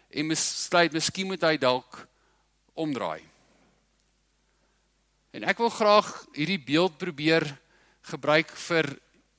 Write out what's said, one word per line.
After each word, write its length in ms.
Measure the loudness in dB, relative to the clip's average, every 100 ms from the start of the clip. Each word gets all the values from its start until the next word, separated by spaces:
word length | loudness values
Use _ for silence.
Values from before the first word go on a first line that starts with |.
| _
en 180 | -6 -2
besluit, 640 | -2 -2 -2 0 2 4
miskien 340 | 0 -4 -4 -6
moet 140 | 0
hy 160 | 0 2
dalk 500 | 2 0 -4 -20 -20 _ _ _ _ _ _
omdraai. 480 | -6 -4 -4 -6 -8 -14 _ _ _ _ _ _ _ _ _ _ _ _ _ _ _ _ _ _ _ _
En 100 | -6
ek 140 | -4 -2
wil 120 | -2
graag 560 | 2 4 6 4 -6 -12
hierdie 300 | -6 -4 -4
beeld 340 | 0 2 2 -2
probeer 600 | -10 -2 2 2 2 -6 _ _ _ _
gebruik 500 | -14 -6 2 2 2
vir 480 | -6 -2 0 0 -6 _ _ _